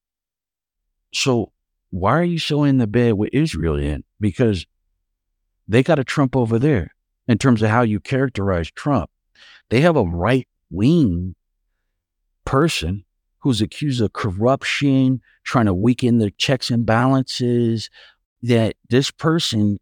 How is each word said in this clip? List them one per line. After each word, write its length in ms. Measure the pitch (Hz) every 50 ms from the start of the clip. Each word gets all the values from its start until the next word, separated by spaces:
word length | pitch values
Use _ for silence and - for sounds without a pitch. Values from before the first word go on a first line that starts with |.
| _ _ _ _ _ _ _ _ _ _ _ _ _ _ _ _ _ _ _ _ _ _ -
So 400 | - - 135 123 117 95 - _ _ _ _ _ _ _ -
why 280 | - 90 90 101 131 160
are 60 | 175
you 140 | 175 175 160
so 260 | - - 151 143 147
in 140 | 143 135 131
the 80 | 120
bed 260 | 107 104 123 120 117 107
with 160 | 95 104 - -
Israel 420 | 135 160 156 - 80 82 82 73
then? 280 | 73 71 73 76 - - _ _ -
Because 480 | 104 104 - - 127 113 101 85 - _ _ _ _ _ _ _ _ _ _ _ _ _ _ _ _ _ _ _ _ -
they 140 | 98 123 135
got 160 | - 160 143
a 60 | 123
Trump 300 | - - 156 139 127 -
over 240 | 135 120 110 117 113
there 360 | 127 156 143 98 80 - _ _ _ _ _ _ _ -
in 80 | 117
terms 260 | 104 - 139 120 104 110
of 60 | 107
how 140 | 107 120 123
you 180 | 113 104 95
characterize 680 | - - 139 131 135 131 - 104 98 98 92 85 82 -
Trump. 400 | - - - 147 143 107 76 - _ _ _ _ _ _ - - - - _ -
They 140 | 107 123 151
have 140 | 175 165
a 80 | 143 104
right-wing 1300 | 85 82 85 87 113 131 131 120 _ _ _ _ - 78 87 107 135 170 175 143 101 85 85 90 92 85 _ _ _ _ _ _ _ _ _ _ _ _ _ _ _ _ _ _ _ _ _ -
person 580 | - - 135 165 160 - - 78 80 95 98 - _ _ _ _ _ _ _
who's 200 | - 143 120 98
accused 400 | 110 85 - - 151 147 131 123
of 140 | 110 92 -
corruption, 1080 | - - 110 90 98 110 123 135 - - - - - 143 139 135 131 131 131 131 120 - _ _ _ -
trying 220 | - - 131 110
to 80 | 104 90
weaken 440 | 90 104 120 123 - 127 120 117 117
the 120 | 110 101 -
checks 380 | - - - 139 123 - -
and 140 | 127 117 117
balances, 1040 | 110 110 117 123 131 135 135 131 - - - 127 120 120 120 120 113 113 110 - - _ - - - _ _ _ _ _ _ 120
that 340 | 117 120 113 113 101 - _ _ -
this 220 | 117 131 139 -
person 680 | - - - 160 160 170 - - 120 107 104 104 101 92